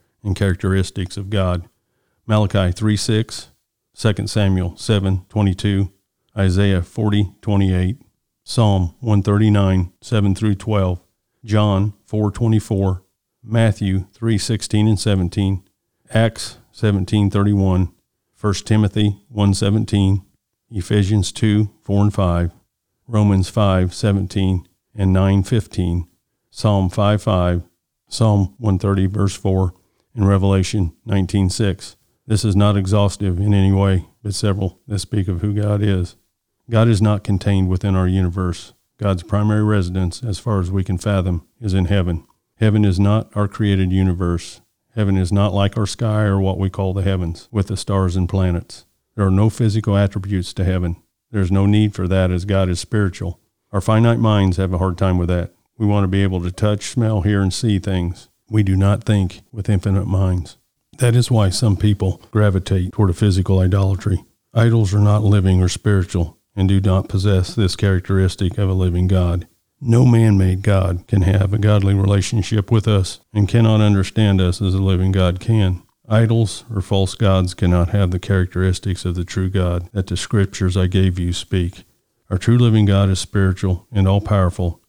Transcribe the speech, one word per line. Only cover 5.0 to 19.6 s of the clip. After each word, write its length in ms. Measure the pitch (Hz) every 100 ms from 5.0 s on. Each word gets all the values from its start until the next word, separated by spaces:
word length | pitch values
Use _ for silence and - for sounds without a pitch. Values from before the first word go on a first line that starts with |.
| 95 95 -
twenty-two, 640 | 107 101 92 104 98 98 _ _ _ _ -
Isaiah 440 | 95 90 101 95
forty 520 | 85 - 107 101 98 -
twenty-eight, 560 | - 101 98 92 92 110 _ _ _ _ -
Psalm 500 | - 110 98 87 -
one 200 | 120 104
thirty-nine, 720 | 95 101 110 104 98 95 87 -
seven 340 | - 110 101
through 220 | 95 107 98
twelve, 460 | - 104 95 87 _ _ _ _
John 520 | 110 107 107 98 104 - _
four 260 | 107 104
twenty-four, 720 | - 117 110 - 98 95 92 - _ _ _
Matthew 640 | 107 110 113 101 101 95 92
three 240 | - 113 110
sixteen 500 | - 113 - 107 107
and 100 | 101
seventeen, 640 | - 98 87 104 98 98 - _ _ _ -
Acts 480 | 110 113 - - - _
seventeen 580 | - 110 101 95 107 101
thirty-one, 640 | 101 101 101 95 90 90 - _ _ _
First 320 | _ 104 98 -
Timothy 540 | 107 104 - 104 101 _
one 260 | 107 101
seventeen, 720 | 95